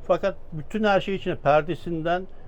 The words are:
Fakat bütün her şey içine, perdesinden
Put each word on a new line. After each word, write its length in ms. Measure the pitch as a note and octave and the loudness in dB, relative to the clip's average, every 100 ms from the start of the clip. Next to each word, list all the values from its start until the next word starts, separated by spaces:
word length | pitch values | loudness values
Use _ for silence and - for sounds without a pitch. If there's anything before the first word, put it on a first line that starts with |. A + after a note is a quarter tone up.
| - | 0
Fakat 280 | - G3 - - | 0 0 -4 -8
bütün 300 | D#3 C#3+ G#3+ | -8 -6 0
her 180 | G#3 G3 | 4 4
şey 140 | - G3 | 2 -4
içine, 200 | F3+ D#3+ | -2 0
perdesinden 920 | C#3 D3+ D#3 D3+ F3 E3 D#3+ F3+ F#3+ - | 4 4 4 -4 -4 -4 0 -2 -2 -12